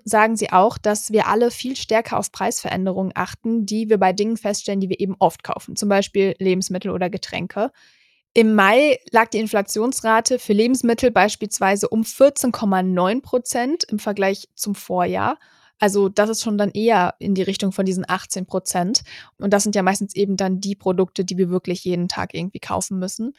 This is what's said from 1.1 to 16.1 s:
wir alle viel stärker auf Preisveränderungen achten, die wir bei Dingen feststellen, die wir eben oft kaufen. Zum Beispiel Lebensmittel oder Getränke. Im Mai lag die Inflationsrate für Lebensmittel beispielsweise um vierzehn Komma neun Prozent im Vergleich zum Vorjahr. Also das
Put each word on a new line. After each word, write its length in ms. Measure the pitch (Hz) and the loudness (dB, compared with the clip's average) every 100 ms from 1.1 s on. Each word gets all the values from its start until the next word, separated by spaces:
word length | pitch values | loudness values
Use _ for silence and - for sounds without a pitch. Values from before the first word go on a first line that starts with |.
wir 160 | 214 - | 0 2
alle 240 | 208 240 | 2 0
viel 240 | 240 247 | -2 -8
stärker 440 | 269 - 220 233 208 | -10 -2 -2 0 -4
auf 120 | 202 | -6
Preisveränderungen 800 | - 196 - - - 190 185 190 - | -4 -4 -4 -6 -4 -2 -2 -4 -4
achten, 500 | 180 - 226 226 202 | -6 -6 -4 -2 -2
die 220 | 214 220 | -2 2
wir 100 | 214 | 4
bei 140 | 190 | 4
Dingen 240 | 185 208 226 | 4 0 0
feststellen, 420 | 202 208 - 196 | -2 -4 -4 -2
die 100 | 190 | -2
wir 120 | - | -2
eben 160 | 196 190 | -4 2
oft 240 | 190 - | 0 0
kaufen. 320 | - - - | -8 -10 -10
Zum 140 | 165 208 | -6 0
Beispiel 480 | 196 202 202 190 - | 0 2 0 0 0
Lebensmittel 540 | 190 185 190 185 190 | 0 0 -2 -6 -6
oder 180 | 180 180 | -4 -4
Getränke. 640 | 180 - 180 180 - 190 - _ _ _ _ _ | -6 -8 -8 -8 -4 -6 -6 _ _ _ _ _
Im 220 | - 220 | 2 4
Mai 460 | 214 190 233 302 269 - | 6 6 6 6 2 2
lag 160 | 233 233 | 2 2
die 140 | 208 | 0
Inflationsrate 1000 | 220 214 196 214 233 269 220 220 226 247 | 0 -2 -2 -2 -2 -2 2 2 2 -2
für 140 | - | 2
Lebensmittel 580 | 208 233 254 233 233 254 | 2 4 2 2 2 2
beispielsweise 800 | 220 202 - 208 - 190 202 - | 4 2 0 -6 -2 0 0 0
um 160 | 220 | -2
vierzehn 480 | 220 - 277 285 254 | -4 4 4 6 -2
Komma 320 | - 208 190 | -2 0 0
neun 380 | 185 180 180 233 | 0 0 0 0
Prozent 600 | - 254 240 254 247 339 | -2 -4 -2 -2 -2 -2
im 160 | - 208 | -4 -6
Vergleich 520 | 220 202 196 196 - | -4 -2 -2 -2 -8
zum 220 | - 208 196 | -10 -8 -8
Vorjahr. 600 | - 180 180 185 202 - _ _ _ _ | -6 -2 -2 0 -2 -4 _ _ _ _
Also 280 | 208 202 | 0 2
das 220 | 196 | 2